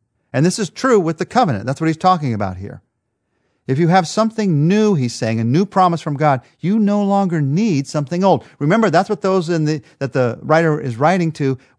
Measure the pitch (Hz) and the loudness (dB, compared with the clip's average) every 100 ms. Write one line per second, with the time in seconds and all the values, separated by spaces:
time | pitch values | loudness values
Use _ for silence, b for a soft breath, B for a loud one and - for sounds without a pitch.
0 | _ _ _ 139 170 226 196 - 262 214 | _ _ _ 0 0 0 -6 -2 2 2
1 | 165 156 - 233 202 101 120 139 160 156 | 2 -4 -2 0 2 0 -4 -4 -2 0
2 | 185 180 139 104 95 90 98 - _ _ | 2 0 -2 -4 -4 -6 -12 -16 _ _
3 | _ _ _ _ _ _ - 135 165 185 | _ _ _ _ _ _ -4 0 2 2
4 | 165 214 220 220 202 147 160 208 214 165 | 0 0 -2 0 0 2 2 2 2 0
5 | 120 - 110 113 117 151 202 196 180 165 | -2 -2 -2 0 0 0 0 2 2 0
6 | 156 143 151 127 b b 170 220 202 208 | -4 0 0 0 b b -4 0 0 0
7 | 196 196 190 165 139 160 226 143 135 151 | 0 0 0 0 0 0 0 0 -2 -6
8 | 139 175 190 151 B - 147 220 214 165 | -4 0 2 2 B -4 0 2 2 2
9 | 202 202 190 190 165 165 151 156 b - | 0 -2 0 0 0 -2 -2 -4 b -8
10 | 135 135 123 113 139 156 165 147 135 113 | -4 0 -2 -2 0 2 2 0 -4 0
11 | 151 185 165 151 139 127 b | 0 2 -2 -2 -4 -4 b